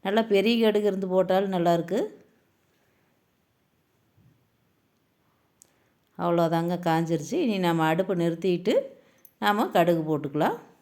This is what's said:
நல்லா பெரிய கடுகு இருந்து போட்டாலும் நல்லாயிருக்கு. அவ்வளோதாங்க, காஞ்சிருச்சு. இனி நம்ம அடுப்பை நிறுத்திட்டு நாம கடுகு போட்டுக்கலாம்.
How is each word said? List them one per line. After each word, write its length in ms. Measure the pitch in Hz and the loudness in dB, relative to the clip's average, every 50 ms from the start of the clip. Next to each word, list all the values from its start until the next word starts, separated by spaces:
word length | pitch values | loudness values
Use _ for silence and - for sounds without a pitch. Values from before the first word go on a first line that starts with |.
| _ | _
நல்லா 160 | 196 202 226 220 226 202 | 0 0 0 0 2 2
பெரிய 200 | 196 196 220 240 233 226 | 2 4 4 2 4 2
கடுகு 240 | 220 208 208 208 208 | 2 2 2 0 0
இருந்து 180 | 190 190 190 185 185 | 0 -2 -4 0 2
போட்டாலும் 420 | 185 185 185 185 190 202 196 190 | 2 2 2 2 0 0 0 0
நல்லாயிருக்கு. 440 | 180 175 175 170 170 170 170 180 233 403 427 - - - _ _ _ _ _ _ _ _ _ _ _ _ _ _ _ _ _ _ _ _ _ _ _ _ _ _ _ _ _ _ _ _ _ _ _ _ _ _ _ _ _ _ _ _ _ _ _ _ _ _ _ _ _ _ _ _ _ _ _ _ _ _ _ _ _ _ _ - _ _ _ _ _ _ _ _ _ _ - 175 | 0 2 2 2 2 0 -2 -2 -4 -4 -4 -8 -18 -20 _ _ _ _ _ _ _ _ _ _ _ _ _ _ _ _ _ _ _ _ _ _ _ _ _ _ _ _ _ _ _ _ _ _ _ _ _ _ _ _ _ _ _ _ _ _ _ _ _ _ _ _ _ _ _ _ _ _ _ _ _ _ _ _ _ _ _ -20 _ _ _ _ _ _ _ _ _ _ -6 -2
அவ்வளோதாங்க, 540 | 175 175 170 170 165 170 165 170 170 180 175 175 | 0 2 2 2 2 0 0 -2 -2 -4 -4 -2
காஞ்சிருச்சு. 500 | 175 160 160 170 160 170 151 147 170 247 349 339 | 0 0 0 0 0 -2 -4 -4 -4 -4 -2 -2
இனி 120 | 240 214 190 185 | -2 -2 0 0
நம்ம 220 | 170 170 165 160 160 | 0 0 2 2 0
அடுப்பை 240 | 160 170 190 185 196 170 | 0 0 0 -2 -2 -2
நிறுத்திட்டு 540 | 170 170 165 170 175 190 180 170 175 196 254 523 554 - - - _ _ _ _ _ - _ _ - | 0 -2 -2 -2 -2 -2 -2 -2 -2 0 0 0 -2 -4 -16 -20 _ _ _ _ _ -20 _ _ -2
நாம 220 | 208 208 208 220 381 - 190 | 0 0 0 -2 0 2 2
கடுகு 260 | 170 170 175 165 156 156 | 2 2 2 0 0 -2
போட்டுக்கலாம். 460 | 156 143 151 143 139 151 165 247 466 480 - - _ _ | -4 -4 -4 -6 -4 -2 -2 -2 -2 -4 -10 -20 _ _